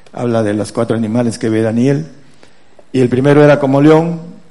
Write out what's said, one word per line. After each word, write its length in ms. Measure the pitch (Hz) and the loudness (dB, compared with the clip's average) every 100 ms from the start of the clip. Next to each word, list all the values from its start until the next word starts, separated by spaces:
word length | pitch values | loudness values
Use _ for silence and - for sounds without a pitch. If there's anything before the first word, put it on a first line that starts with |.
| - | -18
habla 300 | - 123 113 | -8 -4 -2
de 120 | 107 | -2
los 180 | 104 104 | -4 -6
cuatro 240 | - 113 113 | -6 -4 -4
animales 420 | 110 117 120 107 | -4 -2 -4 -4
que 100 | 113 | -4
ve 140 | 110 | -2
Daniel, 440 | 113 117 131 139 160 - - - - - - - - | -2 -2 -2 -2 -6 -16 -20 -20 -20 -20 -20 -20 -6
y 80 | 131 | -2
el 80 | 123 | 0
primero 360 | 127 139 143 | 0 2 4
era 160 | 147 143 | 4 4
como 200 | 139 139 | 2 2
león 400 | 147 156 170 170 - - - | 4 4 0 -6 -12 -20 -20